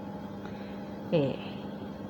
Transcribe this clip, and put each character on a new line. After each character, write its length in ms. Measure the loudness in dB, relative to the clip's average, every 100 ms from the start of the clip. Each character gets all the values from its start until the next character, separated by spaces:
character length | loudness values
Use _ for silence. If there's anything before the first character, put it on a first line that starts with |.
| -4 -4 -4 -4 -4 -4 -4 -6 -6 -4 4
え 240 | 6 6 4 -2 -4 -4 -4 -4 -4